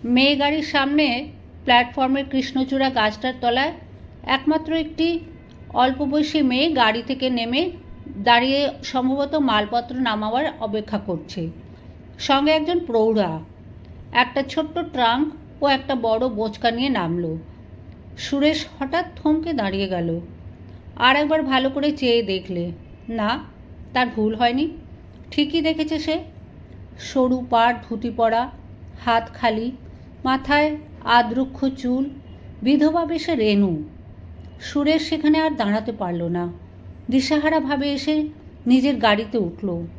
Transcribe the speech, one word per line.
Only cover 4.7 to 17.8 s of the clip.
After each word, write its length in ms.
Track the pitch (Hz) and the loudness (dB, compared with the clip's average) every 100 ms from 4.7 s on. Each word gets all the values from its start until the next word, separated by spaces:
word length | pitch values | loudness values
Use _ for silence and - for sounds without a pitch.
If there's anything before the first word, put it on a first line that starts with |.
একটি 460 | 320 311 - 330 339 - - - - - | -2 -2 -2 -2 -2 -8 -18 -20 -20 -6
অল্প 320 | - 262 262 285 | 2 2 2 0
বয়সী 360 | 294 302 311 | 0 0 2
মেয়ে 300 | 262 247 320 | 2 2 2
গাড়ি 320 | 277 220 226 233 | 4 2 2 -4
থেকে 220 | 262 262 | -4 -2
নেমে 420 | 240 226 262 359 - - - - 202 | -2 0 0 -2 -4 -16 -16 -14 -2
দাঁড়িয়ে 460 | 208 240 262 277 285 - | 4 4 4 2 0 -4
সম্ভবত 520 | - 254 254 269 285 311 | -4 -2 0 0 0 0
মালপত্র 600 | 269 214 208 240 240 254 | 2 2 2 -2 -4 -4
নামাবার 500 | 247 214 214 240 302 - | -2 0 0 0 -2 -4
অপেক্ষা 380 | 226 214 214 214 | -6 -4 -4 -6
করছে। 520 | 202 170 - - 165 - - - - - - - | -4 -6 -6 -8 -8 -10 -18 -20 -20 -20 -20 -10
সঙ্গে 320 | - 277 294 | 2 4 6
একজন 280 | 311 311 349 | 2 2 -2
প্রৌঢ়া 600 | 339 226 220 214 180 160 - - - - - - - | 2 2 4 4 0 -2 -10 -18 -20 -18 -18 -18 -2
একটা 320 | - 254 269 | 0 2 0
ছোট্ট 360 | 269 - 311 349 | -2 -2 -2 -4
ট্রাঙ্ক 540 | 339 262 233 247 311 - - - | -6 2 2 2 0 -4 -18 -2
ও 40 | 285 | 2
একটা 280 | 269 269 254 | 2 0 0
বড় 340 | 226 220 254 | 2 2 0
বোঁচকা 420 | 208 220 208 240 | -2 -4 0 0
নিয়ে 180 | 233 277 | 2 0
নামল। 480 | 233 170 175 170 160 - - - - | 0 0 -2 -2 -6 -10 -18 -18 -18